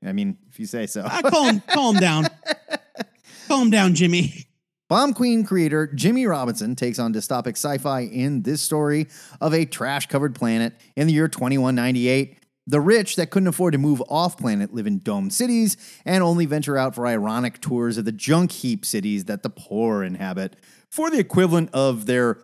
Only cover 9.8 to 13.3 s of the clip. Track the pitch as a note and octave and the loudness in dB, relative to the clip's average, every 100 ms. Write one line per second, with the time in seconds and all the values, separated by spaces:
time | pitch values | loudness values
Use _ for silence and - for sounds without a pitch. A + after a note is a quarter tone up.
9.8 | A#2+ C#3 - C#3 C#3+ A#2 A#2 A2+ A#2 - | -4 -4 -2 -2 -2 -2 -2 0 -2 -6
10.8 | _ - D#3+ D3+ D#3 - B2+ C3+ B2+ B2+ | _ -2 2 2 2 0 -2 0 0 0
11.8 | B2 B2+ B2 C3+ C3+ _ _ _ - D3 | 0 0 2 2 0 _ _ _ -2 0
12.8 | D#3 A3+ G3 - D#3+ | 4 2 2 -2 0